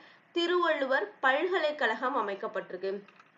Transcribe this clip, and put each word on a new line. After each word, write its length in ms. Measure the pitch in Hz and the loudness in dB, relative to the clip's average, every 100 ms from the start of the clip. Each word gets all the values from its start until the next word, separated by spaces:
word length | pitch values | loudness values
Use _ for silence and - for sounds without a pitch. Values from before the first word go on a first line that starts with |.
| - - _ | -20 -20 _
திருவள்ளுவர் 800 | 339 339 359 330 302 269 - 208 - | -2 0 2 2 2 2 0 0 0
பல்கலைக்கழகம் 1080 | 262 277 359 359 302 302 233 240 254 269 208 | 2 2 2 2 0 0 0 0 0 0 -2
அமைக்கப்பட்டிருக்கு. 720 | 196 214 190 185 185 190 196 - - - | -4 -4 -6 -8 -6 -6 -6 -10 -20 -20